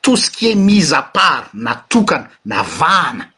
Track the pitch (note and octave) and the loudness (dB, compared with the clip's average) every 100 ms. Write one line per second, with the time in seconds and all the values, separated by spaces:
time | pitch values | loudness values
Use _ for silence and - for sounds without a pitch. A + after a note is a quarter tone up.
0 | - B3 - - A3+ G3+ G3 G3+ D#3 D#3 | 0 0 0 -2 0 2 4 4 2 0
1 | - G3 F#3 C3 - G#2 A#2 A#2 - A#3+ | -2 0 0 -2 -6 -10 -8 -8 -2 0
2 | - D3 - _ G#2 A2 G2+ - D#3+ F#3+ | 2 -2 -6 _ -8 -6 -6 -2 0 0
3 | D3 G2+ - | 0 -6 -14